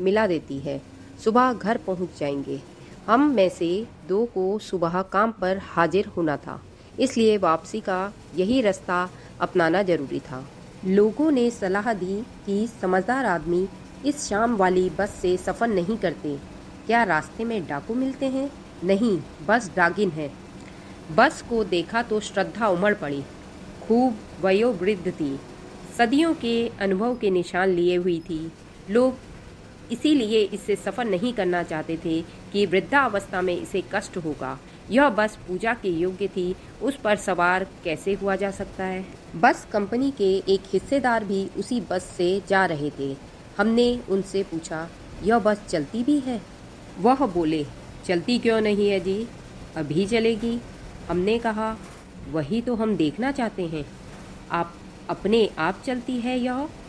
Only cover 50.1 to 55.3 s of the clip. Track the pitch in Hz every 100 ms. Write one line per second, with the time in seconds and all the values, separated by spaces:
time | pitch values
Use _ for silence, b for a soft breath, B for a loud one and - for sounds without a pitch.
50.1 | 233 226 226 233 233 - - - - -
51.1 | 175 185 233 233 214 220 220 - - -
52.1 | - - 151 139 220 233 233 226 196 156
53.1 | 143 254 277 226 - 170 160 139 - -
54.1 | - - - - 170 170 - - - -
55.1 | 175 190